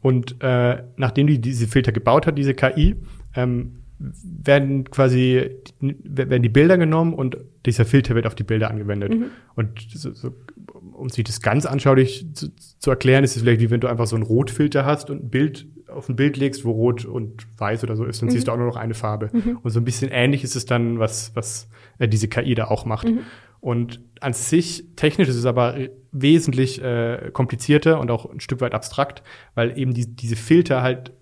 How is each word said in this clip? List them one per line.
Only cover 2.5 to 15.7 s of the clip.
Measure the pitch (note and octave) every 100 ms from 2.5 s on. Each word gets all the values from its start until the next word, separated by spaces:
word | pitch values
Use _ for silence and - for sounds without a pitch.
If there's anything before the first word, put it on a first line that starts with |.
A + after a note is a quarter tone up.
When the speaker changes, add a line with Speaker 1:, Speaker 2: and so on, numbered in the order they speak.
Speaker 1:
K | C3 C3 C3
I, | D#3+ G#3+ - - -
ähm, | - B2+ B2 A#2+ - - -
werden | C3+ - F#3 E3+ C#3+ C#3 C3+ C#3 C3
quasi, | - C3+ B2+ B2+ B2+ B2+ - - _
werden | C3+ C#3 - C#3 C3 B2+
die | A#2+
Bilder | A2+ D#3+ F#3
genommen | D#3+ D#3+ E3
und | E3 C3 B2 - _
dieser | - A#2
Filter | A2+ C#3 A#2+
wird | A#2 A2+
auf |
die | -
Bilder | G2+ A2 A2
angewendet. | G#2+ G#2 G2+ G2+
Speaker 2:
Mhm. | A3+ A#3+ - _
Speaker 1:
Und | - A2 - -
so, | - D3
so, | - B2 - - - - - -
um | - C3
sich | -
das | A2 -
ganz | - A#2
anschaulich | D3 C#3 C#3 C3+ C3 - E3
zu, | D3+ D3+ - - _
zu | -
erklären, | C3 C3 C3
ist | C#3 -
es |
vielleicht | A#2 A2+
wie | A#2
wenn | A#2+
du | B2
einfach | A#2 A2+
so | A2+
einen |
Rotfilter | A2 A2+ C3+ - D3 D3
hast | C3+ D3 -
und | C#3+
ein | B2
Bild, | B2+ D3 B2+ -